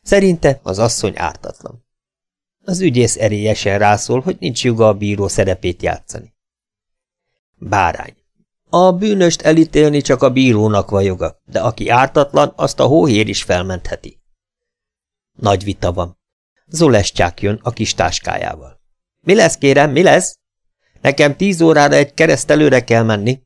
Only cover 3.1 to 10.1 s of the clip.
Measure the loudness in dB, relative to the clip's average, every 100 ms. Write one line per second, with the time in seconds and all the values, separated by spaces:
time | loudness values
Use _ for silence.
3.1 | 0 -2 -2 -2 -2 -2 0 2 0 0
4.1 | -4 -4 -6 -8 -4 -2 2 2 2 -4
5.1 | -4 -4 -2 -2 -2 -6 -6 -6 -8 -12
6.1 | -18 -18 _ _ _ _ _ _ _ _
7.1 | _ _ _ _ _ -4 -2 -2 -4 -14
8.1 | _ _ _ _ _ _ 2 2 2 -2
9.1 | 2 0 2 2 2 2 2 2 0 0